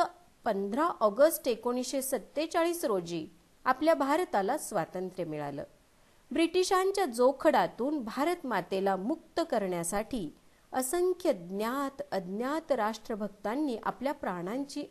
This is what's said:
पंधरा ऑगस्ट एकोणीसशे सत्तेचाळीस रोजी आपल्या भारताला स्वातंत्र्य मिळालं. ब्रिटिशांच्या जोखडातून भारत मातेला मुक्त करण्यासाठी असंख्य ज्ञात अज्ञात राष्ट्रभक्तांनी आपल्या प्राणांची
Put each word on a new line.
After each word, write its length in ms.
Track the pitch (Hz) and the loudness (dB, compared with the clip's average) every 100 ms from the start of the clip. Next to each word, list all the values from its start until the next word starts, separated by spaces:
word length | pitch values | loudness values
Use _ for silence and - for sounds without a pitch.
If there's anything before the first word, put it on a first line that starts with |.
| 339 - - _ | 0 -2 -20 _
पंधरा 400 | 247 196 202 233 | -2 -2 -2 0
ऑगस्ट 640 | 339 - 214 202 302 320 277 | 0 2 2 6 6 4 -2
एकोणीसशे 540 | 220 240 247 247 277 | -2 -2 -2 -2 -4
सत्तेचाळीस 840 | 262 240 185 277 320 359 339 339 | -2 -4 -4 -4 -2 2 2 0
रोजी 440 | 294 196 170 170 - - _ _ | 0 0 -2 -6 -6 -12 _ _
आपल्या 300 | - 262 311 | 0 2 4
भारताला 640 | 302 277 311 359 208 196 302 | 4 4 2 2 0 0 -2
स्वातंत्र्य 680 | - 202 160 180 185 180 | -2 -2 -2 -4 -6 -6
मिळालं. 400 | 160 151 143 143 - - _ _ _ _ - | -6 -4 -6 -8 -10 -16 _ _ _ _ -4
ब्रिटिशांच्या 720 | 285 330 359 359 370 381 403 | 0 2 2 4 4 4 2
जोखडातून 1000 | 349 226 247 269 320 254 170 - 262 302 | 0 4 4 4 4 4 4 0 -2 -2
भारत 420 | 220 - 311 349 262 | -4 -2 0 0 -2
मातेला 500 | 202 180 190 196 185 | -2 -2 0 2 0
मुक्त 440 | 202 330 - - 330 | -2 -4 -4 -4 0
करण्यासाठी 840 | 226 190 175 170 208 220 233 160 - _ _ _ | 0 0 -2 -2 -4 -4 -4 -6 -10 _ _ _
असंख्य 600 | 254 254 349 359 359 339 | -4 -2 2 2 2 0
ज्ञात 680 | 196 170 196 220 269 277 - - | 0 -2 -4 -2 -2 -4 -6 -6
अज्ञात 600 | 196 175 202 254 311 311 | -6 -4 -4 -2 -2 -2
राष्ट्रभक्तांनी 1080 | 254 208 220 - 226 208 - 202 254 302 226 | 0 0 -4 -8 -6 -8 -6 -4 -2 -2 -2
आपल्या 300 | - - 269 | -4 -4 -4
प्राणांची 720 | 294 247 180 180 254 277 294 - | -4 -4 -4 -4 -4 -6 -8 -10